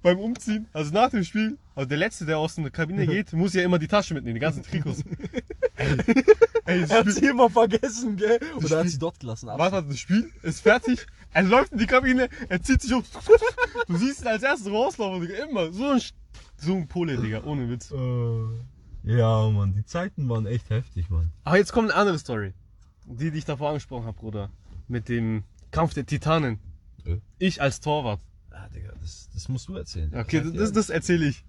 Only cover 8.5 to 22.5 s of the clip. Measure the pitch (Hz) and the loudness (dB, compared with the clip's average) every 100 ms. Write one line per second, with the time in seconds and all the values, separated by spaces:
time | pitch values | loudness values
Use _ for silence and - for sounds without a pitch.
8.5 | 302 156 160 175 147 165 - 117 110 117 | -4 0 2 2 -2 -6 -6 -10 -10 -8
9.5 | 120 175 190 147 131 - 202 226 - 165 | 0 0 0 -4 -8 0 0 0 -8 -8
10.5 | 160 220 240 - 247 - - - 160 190 | 2 4 4 2 -2 -4 -20 -2 0 6
11.5 | 240 381 240 226 254 262 254 247 - 226 | 4 4 0 4 4 4 2 0 -4 -4
12.5 | 180 - 262 247 247 - - - 453 440 | -4 2 0 2 -2 -2 -12 8 8 8
13.5 | - 494 480 480 170 254 277 240 220 262 | -2 -4 -2 -2 0 0 -2 -2 0 0
14.5 | 285 196 208 269 - 202 185 170 196 302 | 0 -2 0 0 -2 -4 -4 -6 -6 -4
15.5 | 233 160 180 277 262 - - - - - | -2 -2 -2 2 2 0 -16 -20 -20 -20
16.5 | - 151 190 151 180 170 127 113 110 - | -8 -2 -2 -2 -4 -2 -2 -2 -4 -4
17.5 | 147 120 120 - 135 127 123 117 113 113 | -4 -4 -6 -8 -6 -4 -2 -2 -2 -4
18.5 | 113 - - - - 113 117 113 110 110 | -8 -12 -20 -18 -10 0 4 4 4 4
19.5 | 104 98 98 107 170 185 - 131 113 107 | 2 2 0 -2 -4 -4 -4 -2 -2 -2
20.5 | 120 - 110 - - 85 82 82 - - | -4 -2 -4 -2 -6 -2 0 -2 -4 2
21.5 | 180 202 233 220 165 202 160 - 113 98 | 2 4 2 2 4 2 0 -2 -4 -6